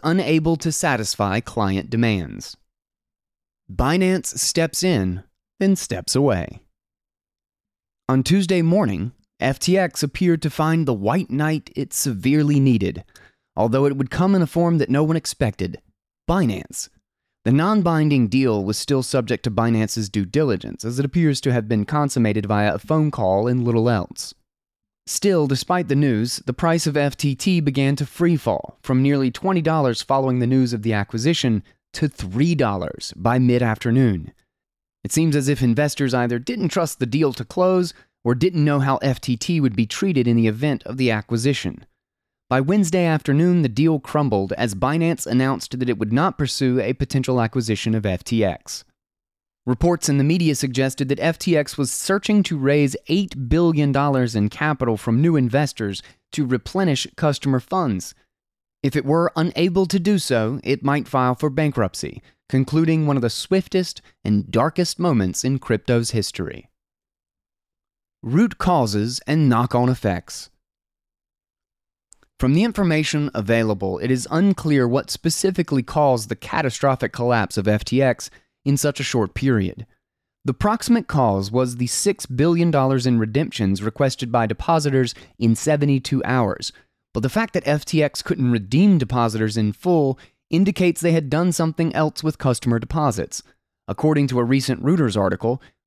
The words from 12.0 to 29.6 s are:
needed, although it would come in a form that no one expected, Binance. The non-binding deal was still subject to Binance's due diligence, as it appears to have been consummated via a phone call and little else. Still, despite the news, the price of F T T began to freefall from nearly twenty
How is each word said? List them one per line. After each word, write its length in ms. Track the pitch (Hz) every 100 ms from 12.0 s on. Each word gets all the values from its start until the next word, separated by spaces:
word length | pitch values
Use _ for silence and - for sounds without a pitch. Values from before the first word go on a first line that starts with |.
| 143 104 127 151 147 147
needed, 460 | 135 117 95 82 - - - _ _
although 320 | - 113 131 143
it 100 | 139
would 140 | 139
come 240 | - 185
in 80 | 196
a 60 | 165
form 300 | 170 170 170
that 120 | 139
no 140 | 135
one 120 | 156 160
expected, 640 | - - 120 - 90 87 _ _ _ _ -
Binance. 600 | 175 143 95 - - - _ _ _ _ _
The 80 | -
non-binding 760 | 135 175 214 175 160 156 143 113
deal 380 | 127 131 104
was 120 | 98 104
still 280 | - 139
subject 400 | 123 135 117 120
to 80 | 123
Binance's 560 | 104 113 113 110 - 104
due 160 | 107
diligence, 600 | 95 139 151 101 53 -
as 140 | 113 123
it 60 |
appears 360 | 139 170 160 135
to 100 | 139
have 160 | 123 107
been 160 | 110
consummated 600 | 104 147 147 135 110 104
via 300 | 101 104 104
a 40 | 87
phone 320 | - 156 156
call 340 | 139 98 98 113
and 160 | 123
little 260 | 120 117 113
else. 460 | 113 - - - - _ _ _ _ _ _ -
Still, 400 | - 202 180 143
despite 400 | 131 - 180 165
the 80 |
news, 440 | 139 147 110 120 -
the 140 | -
price 360 | 123 170 165 160
of 80 | 147
F 200 | 143 -
T 200 | 147 131
T 240 | - 175
began 340 | 147 135 139
to 100 | 143
freefall 680 | 143 - 170 160 - 92 - -
from 180 | - 127
nearly 300 | 135 143 131
twenty 320 | - 190 190